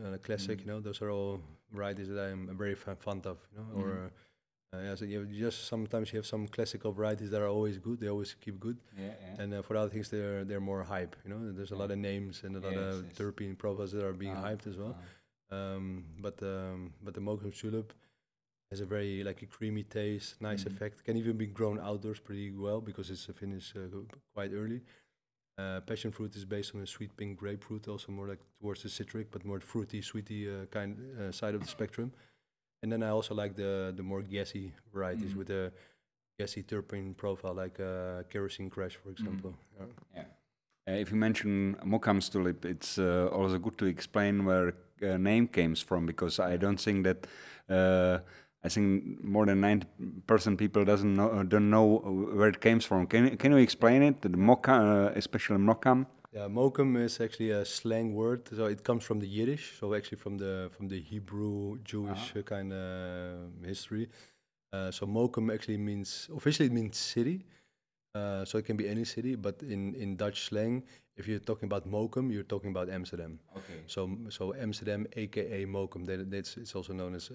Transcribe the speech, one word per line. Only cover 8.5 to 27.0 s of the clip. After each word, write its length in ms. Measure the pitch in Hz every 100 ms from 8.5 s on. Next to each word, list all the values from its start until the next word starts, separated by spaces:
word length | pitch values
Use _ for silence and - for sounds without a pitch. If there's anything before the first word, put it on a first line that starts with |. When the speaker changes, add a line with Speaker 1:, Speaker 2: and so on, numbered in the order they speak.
| 98
Speaker 1:
good. 180 | 113 120 _ 98
Speaker 2:
Yeah, 80 | 98
yeah. 360 | 107 92 104
Speaker 1:
And, 120 | 101
uh, 80 | 101
for 140 | 98 110
other 120 | 107
things, 200 | 110 107
they're, 340 | 107 101 101
they're 160 | 98 101
more 220 | 98 98
hype, 340 | 90 98 90 -
you 60 | 98
know, 220 | 104 113
there's 180 | 95 98
a 40 |
Speaker 2:
Yeah. 60 | 98
Speaker 1:
lot 100 | 101
of 80 | 101
names 440 | 101 98 98 -
and 120 | 95 95
a 40 |
lot 120 | 95
Speaker 2:
Yes, 220 | 95 95
Speaker 1:
of 100 | 95 87
Speaker 2:
yes. 120 | -
Speaker 1:
terpene 380 | 104 98 101 95
profiles 360 | 104 98 98
that 120 | 101
are 80 | 98
being 240 | 92 98 98
Speaker 2:
Uh-huh. 120 | 101
Speaker 1:
hyped 180 | 107 104
as 100 | 95
well. 140 | 107
Speaker 2:
Uh-huh. 640 | 87 87 - _ _ _ 98
Speaker 1:
Um, 480 | 98 95 95 92 82 82
but, 220 | 98 -
um, 520 | 98 95 92 92 90 78
but 100 | 101
the 80 | 95
Mokum's 380 | 101 104 104 -
Tulip 320 | 107 110 107 - _ _ _ _ _ _ _
has 100 | 98
a 60 | 95
very, 360 | 104 101 98
like, 200 | 98 95
a 40 | 104
creamy 360 | - 110 107
taste, 580 | 101 107 104 104 - -
nice 240 | 107 101
Speaker 2:
Mm-hmm. 100 | 98
Speaker 1:
effect, 300 | 98 104 -
can 120 | - 113
even 180 | 113 113
be 100 | 107
grown 320 | 101 110 104
outdoors 420 | 98 104 107 104
pretty 300 | - 101 101
well 280 | 98 101 110
because 300 | 110 98 90
it's, 180 | 95 -
uh, 40 |
finished, 440 | 95 98 95 - 101
uh, 40 | 92 98 110 - _
quite 180 | 104 101
early. 260 | 101 107 120 123 _ _ _ _ _ _ -
Uh, 220 | 95 95
passion 300 | - 110 110
fruit 240 | - 107
is 120 | 104 95
based 280 | 104 101
on 60 | 104
a 60 | 98
sweet 280 | -